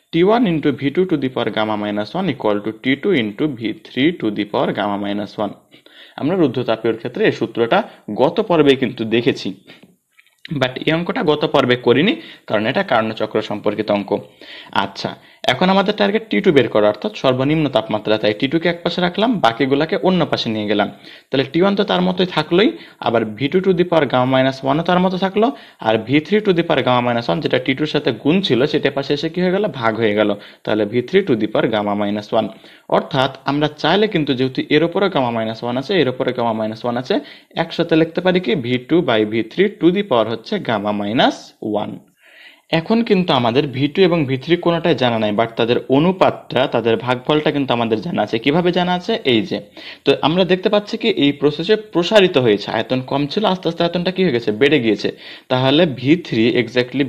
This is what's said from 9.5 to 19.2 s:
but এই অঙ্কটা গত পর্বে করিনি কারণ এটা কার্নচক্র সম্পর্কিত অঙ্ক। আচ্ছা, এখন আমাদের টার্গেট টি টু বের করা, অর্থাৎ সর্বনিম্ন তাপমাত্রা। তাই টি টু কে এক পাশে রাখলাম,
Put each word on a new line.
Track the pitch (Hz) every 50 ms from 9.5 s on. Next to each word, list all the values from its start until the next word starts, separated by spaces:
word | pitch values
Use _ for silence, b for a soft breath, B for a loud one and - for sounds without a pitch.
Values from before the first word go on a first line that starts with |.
| 92 - _ B B B B B _ _ _ _ _ _ _ _ _ _ - - 165 139
but | 127 123 127 - -
এই | 151 156
অঙ্কটা | 165 175 - - - 214 151
গত | 151 147 165 - -
পর্বে | 143 131 123 123 123 -
করিনি | 120 120 131 170 220 320 - B B B B B
কারণ | - 117 104 107 120
এটা | 170 202 190 196
কার্নচক্র | 127 113 110 110 110 - 110 104 - 107 104 -
সম্পর্কিত | 110 101 - 107 104 107 107 - 104
অঙ্ক। | 101 98 - 104 101 - - B B B B B B B B B 104 98
আচ্ছা, | 98 - - - - - - b b b b b 120 127
এখন | 127 185 185 190
আমাদের | 196 196 202 208 -
টার্গেট | 202 202 202 220 - -
টি | 208 202 -
টু | 202 165
বের | 208 190 - -
করা, | 107 104 104 107
অর্থাৎ | - - 214 - -
সর্বনিম্ন | - 135 127 123 135 143 156 160 151 135 123
তাপমাত্রা। | 110 107 - 110 104 - 110 107 110 -
তাই | 107 107 -
টি | 135 135
টু | 147 165 160
কে | 175 170
এক | - -
পাশে | 180 - 185 180
রাখলাম, | 175 175 190